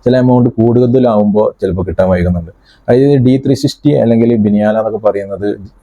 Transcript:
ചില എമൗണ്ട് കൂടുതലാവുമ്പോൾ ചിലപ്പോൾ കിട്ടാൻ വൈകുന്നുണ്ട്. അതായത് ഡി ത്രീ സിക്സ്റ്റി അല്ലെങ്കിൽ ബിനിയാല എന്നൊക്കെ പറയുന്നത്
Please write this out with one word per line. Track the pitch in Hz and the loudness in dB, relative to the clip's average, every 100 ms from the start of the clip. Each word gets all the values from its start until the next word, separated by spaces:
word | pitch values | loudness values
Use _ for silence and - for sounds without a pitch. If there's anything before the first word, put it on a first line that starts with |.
| - | 0
ചില | 127 | 0
എമൗണ്ട് | 127 123 120 | 2 2 2
കൂടുതലാവുമ്പോൾ | 117 113 120 123 127 123 107 104 101 107 - | 2 0 2 2 2 2 2 0 0 -2 -2
ചിലപ്പോൾ | 95 92 92 | -6 -4 -6
കിട്ടാൻ | 82 92 | -2 0
വൈകുന്നുണ്ട്. | 92 87 87 82 - _ _ - | 0 0 -4 -6 -20 _ _ -2
അതായത് | 123 139 143 123 | 2 2 2 2
ഡി | 131 | 0
ത്രീ | 135 135 | 0 -2
സിക്സ്റ്റി | - - 147 143 | -4 -2 0 0
അല്ലെങ്കിൽ | 113 117 117 117 104 | 2 2 2 2 0
ബിനിയാല | 104 104 107 | 0 0 -2
എന്നൊക്കെ | 110 107 104 | -4 -2 -2
പറയുന്നത് | 98 98 98 104 104 98 _ | -2 -8 -6 -6 -6 -12 _